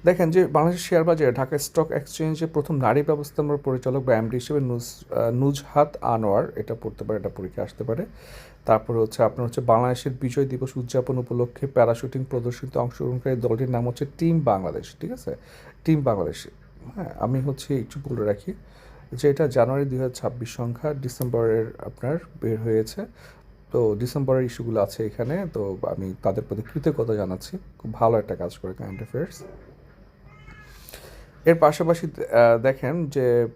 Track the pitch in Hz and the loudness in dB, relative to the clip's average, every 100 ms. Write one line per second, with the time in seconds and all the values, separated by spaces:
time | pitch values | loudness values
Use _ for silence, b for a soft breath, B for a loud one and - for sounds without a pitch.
0 | 170 180 170 175 180 147 165 175 - 170 | 4 4 4 6 6 4 4 2 2 4
1 | 160 165 139 123 131 147 - - 160 - | 4 4 4 2 -2 -2 0 0 0 -2
2 | 147 - 156 156 160 156 147 147 123 131 | -6 -4 -4 -2 -2 -2 -2 2 4 4
3 | 147 151 143 - 147 147 143 127 127 131 | 2 -2 -2 -2 0 0 -2 -2 0 0
4 | 127 113 113 123 123 147 131 120 120 - | 2 2 2 -4 -2 -2 0 -4 -6 -16
5 | - 117 117 123 139 139 - 147 147 - | -6 -2 0 2 0 0 0 2 2 0
6 | 120 113 110 101 160 - - 113 110 - | 0 0 2 2 0 -6 -8 -8 -8 -10
7 | 104 107 98 - 92 - 98 - 110 120 | -6 -4 -4 -8 -10 -8 -10 -8 -6 -4
8 | 208 B B B B B - 110 - 117 | -6 B B B B B 2 2 2 0
9 | 110 - 113 - 120 117 120 113 123 123 | 0 2 2 2 -4 -2 4 4 4 0
10 | 139 123 131 - - 123 123 131 120 131 | -4 -4 -4 0 -2 -2 -6 -6 -2 -2
11 | 123 131 123 120 120 - 139 127 117 117 | 0 -2 -2 -2 -2 -4 -2 4 4 4
12 | 127 131 131 127 120 120 127 131 123 - | -4 -6 -4 -4 -4 -6 -6 -4 -4 -4
13 | 131 123 135 127 120 113 131 120 120 120 | -4 -2 -2 -2 0 0 0 0 -2 -4
14 | 143 - 165 165 131 98 90 - - - | -8 0 2 4 4 2 0 -6 -10 -12
15 | 165 247 - - B B B B - 156 | -10 -8 -10 -10 B B B B 2 2
16 | 135 104 80 - - - - - - 208 | 4 0 -2 -4 -14 -20 -20 -20 -14 -10
17 | 175 - 117 131 135 135 - 139 110 143 | -10 -4 -2 0 -2 -4 -4 -4 -4 -10
18 | 139 120 104 104 - 220 B B B B | -8 -2 0 -2 -4 -12 B B B B
19 | B 123 143 139 151 127 117 135 139 127 | B 0 2 4 2 4 2 2 -2 -2
20 | 131 127 127 123 113 - 120 117 151 143 | -4 -4 -6 -6 -10 -6 -6 -4 -4 -4
21 | 127 - 127 120 113 110 113 - - - | -8 -6 -2 2 2 2 0 -8 -14 -8
22 | 120 165 - - 113 110 113 110 110 - | -4 -4 -8 -8 -4 -2 2 0 0 -6
23 | 214 B B B - - - 123 113 104 | -12 B B B -20 -20 -4 2 2 0
24 | 123 147 135 131 127 - 117 110 101 - | -2 -2 2 2 0 -4 -2 0 0 -2
25 | 110 - 120 175 185 113 98 92 - - | -6 -4 -4 -4 -4 -6 -6 -4 -6 -4
26 | 95 92 - 98 - 104 - 156 156 143 | -6 -2 -2 -2 -4 -8 -6 -2 -2 0
27 | 117 107 95 92 - 185 - - - 110 | -2 -2 -2 -6 -8 -14 -14 -16 -12 0
28 | 117 113 - - - - 95 92 101 95 | 4 4 0 -6 -6 -8 -10 -10 -12 -12
29 | 113 123 180 - - - - - - - | -8 -6 -8 -10 -18 -20 -20 -20 -20 -20
30 | - _ - - - - - B B B | -20 _ -20 -20 -20 -20 -20 B B B
31 | B B B - 160 165 151 156 165 165 | B B B 0 4 6 6 4 0 0
32 | 160 - - 117 117 117 131 131 127 170 | -2 -6 2 6 8 6 2 0 -2 -2
33 | 156 139 127 120 117 | -2 0 4 4 2